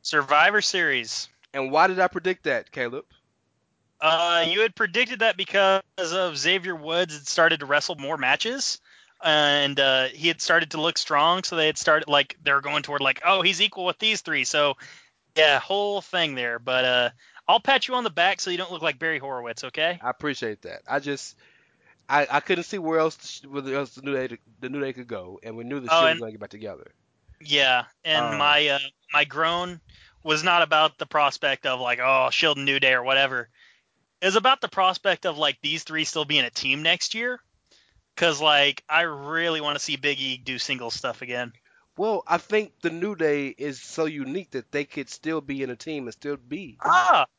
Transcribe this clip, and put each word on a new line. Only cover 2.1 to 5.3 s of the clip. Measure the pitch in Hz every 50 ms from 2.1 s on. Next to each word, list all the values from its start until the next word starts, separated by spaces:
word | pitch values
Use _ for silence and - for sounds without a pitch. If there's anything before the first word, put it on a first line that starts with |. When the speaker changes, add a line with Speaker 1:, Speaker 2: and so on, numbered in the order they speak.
| - 180 165 185 185 _ _
Speaker 2:
that, | 156 135 113 - _
Caleb? | - 143 123 120 123 127 - _ _ _ _ _ _ _ _ _ _ _ _ _ _ _ _ _ _ _
Speaker 1:
Uh, | - 160 160 165 170 170 170 170 165 165
you | 170 202
had | 220 226 -
predicted | - 220 180 170 226 247 240 254 196
that | 226 226